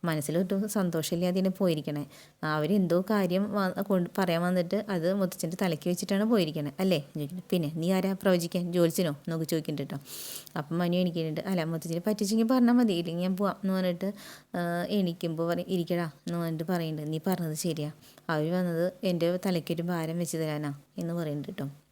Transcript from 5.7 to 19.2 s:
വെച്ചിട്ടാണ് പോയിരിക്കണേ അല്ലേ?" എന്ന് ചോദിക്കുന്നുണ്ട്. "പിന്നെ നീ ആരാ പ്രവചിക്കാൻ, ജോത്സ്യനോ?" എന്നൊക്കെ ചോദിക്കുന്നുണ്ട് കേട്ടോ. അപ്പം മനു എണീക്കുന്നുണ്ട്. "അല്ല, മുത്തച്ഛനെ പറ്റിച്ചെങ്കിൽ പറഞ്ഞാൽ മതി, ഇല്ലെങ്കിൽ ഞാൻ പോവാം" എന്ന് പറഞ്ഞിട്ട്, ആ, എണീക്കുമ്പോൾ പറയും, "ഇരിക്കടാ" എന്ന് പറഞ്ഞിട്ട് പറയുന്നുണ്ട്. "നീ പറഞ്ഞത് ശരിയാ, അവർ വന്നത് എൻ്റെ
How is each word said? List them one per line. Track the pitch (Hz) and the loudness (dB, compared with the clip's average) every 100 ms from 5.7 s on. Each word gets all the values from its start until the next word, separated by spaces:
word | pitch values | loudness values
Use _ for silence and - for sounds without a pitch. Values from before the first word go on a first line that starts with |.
| 156 175 | 0 -2
വെച്ചിട്ടാണ് | 175 185 196 | -2 0 0
പോയിരിക്കണേ | 220 233 160 160 147 143 | 4 4 2 0 -6 -2
അല്ലേ?" | 190 165 | 2 2
എന്ന് | 143 | 0
ചോദിക്കുന്നുണ്ട്. | - 143 180 - | -6 -6 -8 -2
"പിന്നെ | 185 170 160 | 0 0 -2
നീ | 165 | 0
ആരാ | 190 185 | 2 0
പ്രവചിക്കാൻ, | 190 202 180 170 185 175 | 0 2 2 2 -2 0
ജോത്സ്യനോ?" | 175 170 160 170 147 | 4 4 4 0 -2
എന്നൊക്കെ | - 160 160 | -4 -4 0
ചോദിക്കുന്നുണ്ട് | 165 156 147 | -2 -2 -6
കേട്ടോ. | 139 139 - - - - - - | -6 -8 -10 -14 -12 -12 -8 -6
അപ്പം | 143 165 | -2 0
മനു | 175 180 | 2 2
എണീക്കുന്നുണ്ട്. | 180 170 160 156 - | 2 0 -2 -2 -2
"അല്ല, | 185 | -2
മുത്തച്ഛനെ | 160 165 165 165 190 | 0 -4 -4 -4 -2
പറ്റിച്ചെങ്കിൽ | 214 196 220 226 | 0 2 2 4
പറഞ്ഞാൽ | 262 240 | 6 6
മതി, | 240 233 | 6 4
ഇല്ലെങ്കിൽ | 175 170 170 | 2 0 -2
ഞാൻ | 180 190 | -2 0
പോവാം" | 202 - | 0 0
എന്ന് | 190 | 0
പറഞ്ഞിട്ട്, | 190 185 170 196 202 - - _ | 0 0 0 -4 -6 -14 -20 _
ആ, | 180 170 170 175 | -4 -2 -2 0
എണീക്കുമ്പോൾ | 202 185 170 175 160 170 | 0 0 0 -4 -2 0
പറയും, | 170 175 | -2 -2
"ഇരിക്കടാ" | 185 165 175 170 - | -2 0 -2 -2 -6
എന്ന് | - 170 | -6 -4
പറഞ്ഞിട്ട് | 165 160 165 | -2 -4 -2
പറയുന്നുണ്ട്. | 180 165 151 151 | -2 -2 -4 -4
"നീ | 156 170 | -2 0
പറഞ്ഞത് | 180 165 156 | 0 0 -2
ശരിയാ, | 180 156 147 - - - - | -2 -2 -4 -8 -20 -16 -4
അവർ | 156 156 | 0 2
വന്നത് | 180 180 165 175 180 | 0 0 0 -2 -2
എൻ്റെ | 190 175 | -2 2